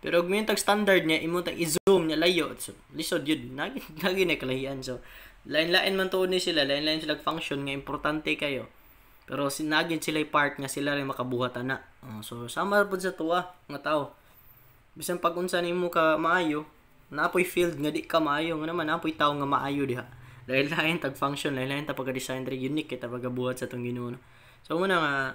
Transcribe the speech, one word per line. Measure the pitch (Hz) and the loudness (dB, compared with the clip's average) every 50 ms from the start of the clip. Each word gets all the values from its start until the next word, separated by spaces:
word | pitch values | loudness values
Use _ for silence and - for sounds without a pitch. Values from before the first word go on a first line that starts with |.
| - | -4
Pero | 156 156 170 | 2 2 2
kung | 175 175 190 208 | 2 4 2 0
yung | 220 | 2
tag | 214 214 196 | 2 0 0
standard | - - 202 208 208 202 190 180 156 156 | 4 2 2 4 6 6 6 4 6 4
niya, | 160 156 - | 0 2 0
imo | 160 170 180 | 0 -2 -2
tag | 175 175 - - | -2 -4 -2 -2
i-zoom | 170 165 143 - _ - 196 185 170 | -2 0 0 0 _ 6 6 6 6
niya | 160 156 151 | 2 2 2
layo, | 160 175 180 165 151 123 - - | 4 4 4 4 0 -2 -4 -8
so, | - - 98 - - _ - | -10 -12 -12 -16 -18 _ -10
lisod | 143 160 - - 165 139 | -8 -4 -2 -2 -2 0
yun. | 139 156 147 120 123 127 135 | 0 -2 -2 -2 -10 -6 -6
Nagi, | 151 190 262 277 - - | -6 -6 -6 -8 -12 -12
<laughs> | 156 160 175 | -12 -2 -2
nagi | 190 185 196 190 180 | 0 2 2 2 2
na | 156 139 | 2 0
kalahian. | 135 131 127 131 135 131 139 131 131 | 0 -2 -2 -2 -2 -4 -6 -8 -6
So, | 127 127 123 - - - - - - - - - - | -8 -8 -8 -10 -16 -20 -20 -20 -20 -20 -20 -12 -4
lain-lain | 139 151 160 170 175 185 - 190 196 190 | 0 0 2 4 4 4 4 2 2 2
man | 190 185 185 | 0 0 2
tuon | 190 185 180 | 2 2 2
ni | 185 180 | 2 0
sila, | 180 - 170 156 | 0 0 2 2
lain-lain | 143 135 139 143 151 156 156 156 | 2 2 2 0 0 0 0 -2
sila | 156 151 151 147 | 0 -2 -4 -2
function | - - 156 165 156 - 147 139 139 | -2 -2 -2 -2 -4 -4 -4 -4 -4
nga | 139 139 | -4 -4
importante | 139 135 - 143 143 - 156 151 156 151 - 156 151 | -6 -6 -6 -8 -2 -2 -2 -2 -2 -2 -2 -2 -2
kayo. | - 147 139 123 113 113 - - - - - - - - - - - | -2 -2 -2 -4 -6 -10 -14 -20 -20 -20 -20 -20 -20 -20 -20 -20 -14
Pero | - 139 135 143 139 | -8 -4 -2 -2 -2
si-, | 139 - 156 | -2 -2 -2
nagin | 151 156 156 165 170 165 156 | 0 2 2 2 2 0 -2
sila | - - 156 156 | -2 -2 0 0
yung | 151 151 | 0 2
part | - 151 147 143 143 - | 2 2 2 2 0 -4
nga | 139 131 | -6 -6
sila | - - 147 143 143 | -4 -2 0 0 0
rin | 143 139 135 | 0 -2 -4
makabuhat | 127 - 123 127 127 120 127 123 120 123 | -4 -4 -4 -2 0 0 0 -2 -2 -4
ana. | 123 131 135 120 - - - - - | -2 -2 -4 -4 -6 -16 -20 -20 -16
Oh, | 127 110 107 | -14 -12 -12
so, | 107 - - 120 120 | -12 -10 -10 -10 -10
sama | 117 - - 170 196 202 208 202 | -8 -4 -2 -2 2 4 4 4
po | 202 196 185 | 4 0 -2
sa | 185 190 180 - | -2 -4 -4 -2
tuwa | 160 160 170 180 175 - - - _ | 0 2 2 0 0 -2 -10 -20 _
nga | - 147 139 | -12 -12 -8
tao. | - 147 156 151 143 123 - - - - - - - - - - - - - - _ _ _ | -2 0 0 0 0 -2 -8 -18 -20 -20 -20 -20 -20 -20 -20 -20 -20 -20 -20 -20 _ _ _
Bisan | - 156 - 180 175 | -12 -4 -4 -4 0
pag | - 175 170 | 0 0 0
unsa | 175 180 185 - 180 | 0 -4 0 0 0
nimo | 175 175 175 180 180 175 | 0 2 0 0 -2 0
ka | - 165 160 160 160 151 | 2 4 4 6 4 4
maayo, | 160 165 170 185 180 156 147 151 156 - - - _ - - _ - - | 4 2 2 4 2 2 0 -2 -4 -8 -16 -20 _ -20 -20 _ -20 -12
naapoy | 139 147 156 175 - 185 | -4 -2 -2 2 4 2
field | 180 180 - 185 175 170 165 139 | 2 2 2 2 2 2 2 0
nga | 143 151 | -2 -2
di | 151 170 - | -2 -2 -6
ka | - - 165 | 2 2 2
maayo, | 156 151 143 147 160 165 165 156 | 4 4 2 2 0 0 -2 -2
nga | 151 160 | -2 -2
naman | 165 175 160 | -2 -2 0
naapoy | 151 160 170 165 160 160 - | 0 0 0 0 -2 0 2
tao | 151 147 147 | 2 2 4
nga | 143 143 139 | 2 0 2
maayo | 143 127 131 139 143 143 139 131 | 2 2 2 2 0 0 0 0
diha. | 120 123 117 - - - - - - - - | -2 -4 -6 -12 -14 -20 -20 -20 -20 -20 -6
Lain-lain | - 127 135 143 143 165 160 156 160 165 175 | 0 2 2 2 2 2 2 2 2 2 0
tag | - 139 135 - | 0 -4 -4 0
function, | - 139 143 139 - 156 139 131 | -2 -2 -2 0 -2 -2 -2 -2
lain-lain | 127 131 139 143 147 147 | -2 -2 -2 -4 -4 -4
tag | 139 127 | -4 -4
pagka-design, | 131 127 131 131 123 - 135 131 131 | -4 -4 -4 -4 -4 -4 -4 -4 -4
re | 131 135 | -4 -4
unique | 131 127 131 143 156 147 - 139 | -4 -2 -2 -2 -2 -4 -4 -8
kita | 127 - 120 | -8 -6 -6
pagabuhat | 120 123 120 123 123 123 127 127 123 123 | -8 -6 -4 -4 -2 -2 -2 -2 -2 -2
sa | - | -6
tong | 123 - 123 | -6 -6 -6
Ginoo, | 120 123 123 123 120 120 120 | -4 -4 -4 -4 -6 -8 -10
no? | 127 - - - - - - - - | -12 -14 -20 -20 -20 -20 -20 -20 -20
So, | - - 156 165 | -10 -4 -2 0
muna | 185 196 190 175 | 2 2 2 2
nga | 160 147 143 139 135 131 107 | 2 2 2 0 -2 -2 -4